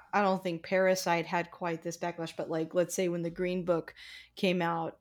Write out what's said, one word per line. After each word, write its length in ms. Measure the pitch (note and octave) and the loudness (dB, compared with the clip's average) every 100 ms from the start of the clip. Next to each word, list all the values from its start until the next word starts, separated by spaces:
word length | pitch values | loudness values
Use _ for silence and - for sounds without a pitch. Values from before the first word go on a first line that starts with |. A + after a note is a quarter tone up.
| - | 0
I 80 | G3 | 2
don't 200 | G3 F#3 | 4 2
think 220 | F#3 E3 | -2 -6
Parasite 600 | - F#3+ F#3 F#3 F#3 E3+ E3 | 0 4 4 4 2 0 0
had 260 | F3 E3+ | -2 -2
quite 300 | - F3 E3 | -4 -4 -4
this 140 | E3+ - | -6 -6
backlash, 380 | F3 E3+ D#3+ - | -6 -6 -8 -6
but, 140 | - | -4
like, 240 | D#3+ D#3+ | -4 0
let's 220 | F3+ E3+ - | 0 0 0
say 120 | F3+ | 0
when 120 | F3 | 0
the 80 | E3+ | -4
Green 360 | F3 F3+ F#3 F3 | -2 -2 0 0
Book 280 | E3 - - - - - - | 0 -2 -12 -18 -18 -18 -2
came 260 | F#3+ F3+ | 0 2
out, 360 | E3+ E3 E3 - | 2 0 -4 -4